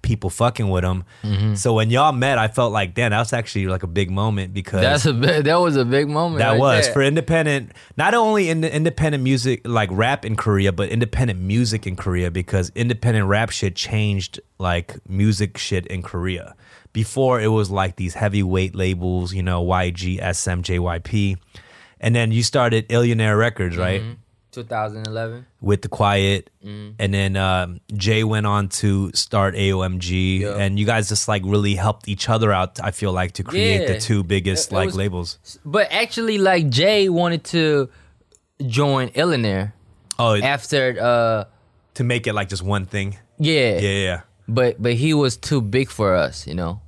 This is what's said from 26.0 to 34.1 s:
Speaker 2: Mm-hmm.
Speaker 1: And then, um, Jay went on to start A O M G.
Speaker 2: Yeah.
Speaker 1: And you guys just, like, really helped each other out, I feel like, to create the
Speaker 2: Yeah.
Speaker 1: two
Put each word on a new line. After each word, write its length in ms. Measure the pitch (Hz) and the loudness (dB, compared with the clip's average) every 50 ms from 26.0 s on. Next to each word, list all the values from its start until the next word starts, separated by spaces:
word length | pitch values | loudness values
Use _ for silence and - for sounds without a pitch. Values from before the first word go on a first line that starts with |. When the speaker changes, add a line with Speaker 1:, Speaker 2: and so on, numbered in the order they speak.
| 107 101 101 101 98 98 101 95 - - _ _ _ | 0 2 2 2 2 2 0 -2 -4 -10 _ _ _
Speaker 2:
Mm-hmm. 280 | 101 104 104 104 104 107 110 | -16 -16 -16 -16 -16 -6 -2
Speaker 1:
And 140 | 113 98 98 | -2 0 2
then, 220 | 98 98 95 95 | 2 0 0 0
um, 440 | 98 95 95 92 92 90 87 90 90 _ _ 104 | 0 0 2 2 0 0 -4 -8 -14 _ _ -8
Jay 300 | 104 92 104 110 110 110 | -4 0 0 2 2 2
went 220 | 107 110 107 107 | 0 0 0 0
on 220 | 104 101 104 101 95 - - | 0 0 0 0 -2 -4 -2
to 300 | - 104 98 98 98 90 - | 0 0 2 2 0 -2 -2
start 400 | - - - - 104 98 98 90 | -4 -4 0 0 2 2 2 0
A 160 | 101 98 98 95 | 0 0 0 2
O 80 | 92 92 | 0 0
M 160 | 92 90 90 | -2 -4 -4
G. 400 | 87 87 92 92 92 92 95 92 | -4 -2 -2 0 0 0 0 0
Speaker 2:
Yeah. 180 | 98 101 101 | -2 -4 -2
Speaker 1:
And 220 | 104 101 98 98 101 | -2 -2 0 0 0
you 80 | 104 | 0
guys 220 | 104 117 113 104 95 | 2 2 0 0 0
just, 200 | 107 104 - - | -2 -4 -2 0
like, 140 | 107 101 92 | -2 -2 0
really 300 | 95 101 104 101 101 101 | 0 0 2 2 2 0
helped 340 | 92 90 107 104 - - - | 0 0 -2 -2 -2 -6 -8
each 200 | 104 95 - - | -6 -6 -2 -2
other 200 | 117 110 113 107 101 | 0 2 2 2 2
out, 260 | 92 92 87 _ - 87 | 2 0 -2 _ -6 -6
I 80 | 98 92 | -6 -6
feel 200 | - - 98 92 | -4 -4 -2 -2
like, 200 | 92 92 90 - | -2 -2 -4 -4
to 100 | - 101 | -8 -8
create 440 | - - 185 214 - 98 95 175 | -4 -2 0 0 2 2 2 2
the 60 | 135 - | 0 -2
Speaker 2:
Yeah. 40 | 107 | -2
Speaker 1:
two 240 | 107 - | -2 -2